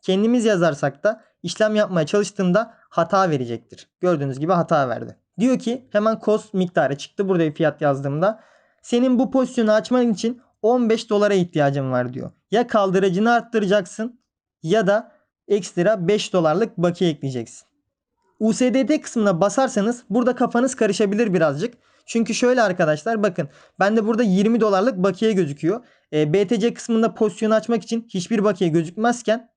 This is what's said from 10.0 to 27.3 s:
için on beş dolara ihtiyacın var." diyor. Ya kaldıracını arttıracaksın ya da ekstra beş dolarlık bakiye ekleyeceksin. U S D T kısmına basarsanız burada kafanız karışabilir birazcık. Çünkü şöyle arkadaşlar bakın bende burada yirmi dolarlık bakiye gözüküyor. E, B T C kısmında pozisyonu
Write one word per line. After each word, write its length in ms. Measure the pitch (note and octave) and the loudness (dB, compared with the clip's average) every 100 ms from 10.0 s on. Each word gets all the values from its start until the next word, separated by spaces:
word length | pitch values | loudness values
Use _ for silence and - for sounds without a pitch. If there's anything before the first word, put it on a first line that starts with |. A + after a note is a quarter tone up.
| A#3+ | 0
için 300 | G3 A3+ B3 _ _ | 0 -4 -6 _ _
on 280 | G#3+ B3 A#3 | 0 2 2
beş 200 | A3 - | 0 0
dolara 240 | G#3 G#3 | 0 2
ihtiyacın 580 | G3 F3 D#3+ C#3+ C#3 C3 | 2 0 0 0 0 -2
var." 200 | B2+ B2 | -2 -4
diyor. 180 | B2+ B2 - _ | -6 -12 -16 _
Ya 160 | G#3 B3 | -2 2
kaldıracını 680 | A3+ G3 F#3 G3 F3+ A3 | 2 2 2 0 2 2
arttıracaksın 880 | A#3+ A3+ A3+ G3+ G#3 F#3 - A3+ - _ _ _ _ | 2 0 -4 0 0 -2 -10 -12 -12 _ _ _ _
ya 240 | D#3+ G#3 F#3+ | -2 0 2
da 260 | G#3 A#3+ _ _ _ - | 0 -2 _ _ _ -2
ekstra 600 | G3+ - - F3 G#3+ E3+ | -2 -2 -2 0 0 0
beş 240 | G#3 - | -2 0
dolarlık 460 | F#3 D#3+ E3 A3+ A3+ | 0 0 0 -2 -2
bakiye 320 | F3 E3+ F3+ | -2 0 -2
ekleyeceksin. 560 | D3 C#3 B2+ A2+ - _ _ _ _ _ _ _ _ | -2 -6 -8 -10 -16 _ _ _ _ _ _ _ _
U 120 | G#3+ | -2
S 220 | A3 B3+ | 2 2
D 120 | A#3+ A#3 | 2 2
T 140 | D4+ | 0
kısmına 400 | - - G#3 F3 | -2 -2 0 2
basarsanız 640 | G3+ G3+ C4 A3 G3+ A#3+ _ | 0 2 0 0 -2 -4 _
burada 240 | G3+ B3 | 0 0
kafanız 400 | B3 A#3+ A#3 C4 | 0 0 0 -2
karışabilir 600 | B3+ A3 G3+ G#3 G3+ A#3 | 0 -2 2 0 0 0
birazcık. 400 | F3 D#3 C#3 A3 - _ _ - | 2 2 0 -6 -10 _ _ -6
Çünkü 280 | A#3 A3+ | -2 -2
şöyle 280 | G#3+ B3 B3+ | 0 2 2
arkadaşlar 600 | G#3+ F3+ D#3+ D3+ - A3+ | 2 2 0 0 -2 -2
bakın 260 | G3+ F3 C#3+ - _ _ | -2 -2 -8 -10 _ _
bende 260 | F#3+ A3+ G#3+ | 0 2 0
burada 160 | A3+ | 0
yirmi 380 | A#3+ F#3 G#3 A#3 | 2 2 2 2
dolarlık 360 | G#3+ F#3+ A3 G3 | 2 2 0 0
bakiye 360 | F#3+ F#3 A3 | -2 0 0
gözüküyor. 520 | G3+ D#3+ C#3+ D#3+ A3 - _ _ | 0 -2 -2 -4 -4 -8 _ _
E, 200 | D3+ D3+ | -2 0
B 140 | F#3 G3+ | 2 2
T 140 | A#3+ | 0
C 140 | A#3 | 0
kısmında 400 | - - A3+ A3 | -4 -4 0 0
pozisyonu 400 | A3+ G#3+ | 0 -2